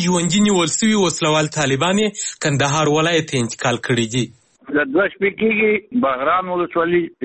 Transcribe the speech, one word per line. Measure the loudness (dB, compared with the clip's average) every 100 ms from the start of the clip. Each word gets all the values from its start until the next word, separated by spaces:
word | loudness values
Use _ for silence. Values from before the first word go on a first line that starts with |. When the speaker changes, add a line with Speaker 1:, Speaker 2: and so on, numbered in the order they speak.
| 0
Speaker 1:
ژوندي | 0 0 2 2
نیول | 2 0 0
سوي | 0 2
وسلوال | 0 0 0 0 0 -2
طالبان | -2 0 0 0
یې | 0 -4 -10 -4 -2
کندهار | 0 0 0 2
ولایت | 2 2 0 0
ته | -4
انتقال | -4 -4 -2 -2 -2
کړي | -2 0
دي. | -2 -4 -8 _ _ -4 -2
Speaker 2:
د | 0
دوه | 0 0
شپې | 0 -4 0
کېږي، | 0 2 2 0 -2 -2 0
بغران | 0 0 0 0
ولسوالي | -2 -2 0 2 0 0 -2